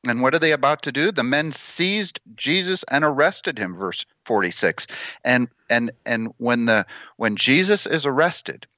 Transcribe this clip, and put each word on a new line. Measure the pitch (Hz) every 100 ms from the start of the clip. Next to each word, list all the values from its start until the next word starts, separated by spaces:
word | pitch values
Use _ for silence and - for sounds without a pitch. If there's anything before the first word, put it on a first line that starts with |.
| 127
And | 117
what | 131
are | 160
they | 156
about | 147 139 151
to | 143
do? | 135 175
The | 170
men | 120 143 156
seized | - - - 180 208 190 - _
Jesus | 110 135 180 180 190 -
and | 139
arrested | 151 135 160 - - 135
him, | 92
verse | 87 95 - - _ -
forty-six. | 110 90 - 92 - - - - -
And, | 123 123 123 _ -
and, | 117 117 -
and | - 117 113 -
when | 120 120 117
the, | 110 98 - - -
when | 113 104
Jesus | 123 147 185 208 -
is | 156
arrested | 143 131 170 - - - -